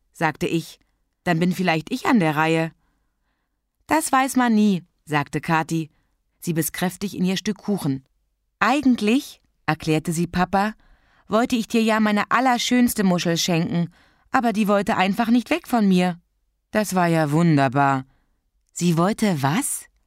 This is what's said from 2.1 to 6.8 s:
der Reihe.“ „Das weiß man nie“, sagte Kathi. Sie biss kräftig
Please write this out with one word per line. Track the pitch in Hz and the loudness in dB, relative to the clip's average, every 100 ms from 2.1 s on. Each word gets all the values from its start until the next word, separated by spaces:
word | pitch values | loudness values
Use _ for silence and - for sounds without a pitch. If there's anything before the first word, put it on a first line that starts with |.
| 240 | 2
der | 160 147 | 2 2
Reihe.“ | 160 160 165 - _ _ _ _ _ _ _ _ _ _ - | 0 0 -2 -8 _ _ _ _ _ _ _ _ _ _ -2
„Das | 311 - | -2 0
weiß | 262 262 254 | 0 0 2
man | 240 214 | 2 4
nie“, | 208 180 - _ | 4 0 -4 _
sagte | - 147 139 151 | -4 -2 -2 -4
Kathi. | - 160 160 165 151 _ _ _ _ _ | -2 -2 -2 -6 -6 _ _ _ _ _
Sie | 175 | -4
biss | 165 160 | -4 -4
kräftig | - | -4